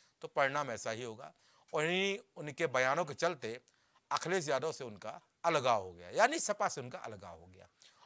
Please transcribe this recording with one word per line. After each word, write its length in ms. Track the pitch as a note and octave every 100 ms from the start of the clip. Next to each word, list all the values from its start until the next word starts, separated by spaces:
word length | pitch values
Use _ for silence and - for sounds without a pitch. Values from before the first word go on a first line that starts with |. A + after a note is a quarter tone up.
| _ _
तो 60 | D#3+
परिणाम 440 | D3+ C#3 C#3+ C#3+
ऐसा 200 | A2 A#2
ही 120 | A2+
होगा। 300 | B2 A2 D#3 - _ _ _
और 120 | D#3 D#3
इन्हीं 340 | F#3 G3 G3 - -
उनके 320 | D3 B2+ E3
बयानों 380 | B2+ C3 D3+ D#3+
के 80 |
चलते 480 | C3+ E3+ D3+ A2+ A#2+ - _ _ _ -
अखिलेश 380 | C#3+ - F#3+ D3+
यादव 220 | C3+ D#3
से 120 | -
उनका 380 | B2 G#2 G#2+ - - _
अलगाव 400 | E3+ D#3 B2+ A2
हो 100 | F#2
गया, 160 | F2 F2
यानी 300 | C3+ A#3+ E4
सपा 280 | - - F#3+
से 140 | -
उनका 160 | B2 -
अलगाव 420 | A#2 G#2 F#2+ E2
हो 60 | F2
गया। 220 | F#2+ - _ - _